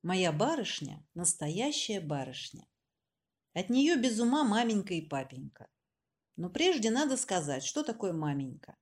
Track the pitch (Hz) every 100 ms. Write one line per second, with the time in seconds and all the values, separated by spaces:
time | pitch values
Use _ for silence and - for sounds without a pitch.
0 | 170 185 175 151 240 320 196 - 147 -
1 | - 165 175 - 151 170 269 285 - 202
2 | 156 147 131 - - - - _ _ _
3 | _ _ _ _ _ 160 185 247 285 330
4 | 247 220 240 285 262 214 240 208 - 175
5 | 156 139 131 127 135 - - _ _ _
6 | _ _ _ - 175 175 349 320 220 233
7 | 302 254 - 185 147 135 139 - - 226
8 | 202 165 151 143 135 - - -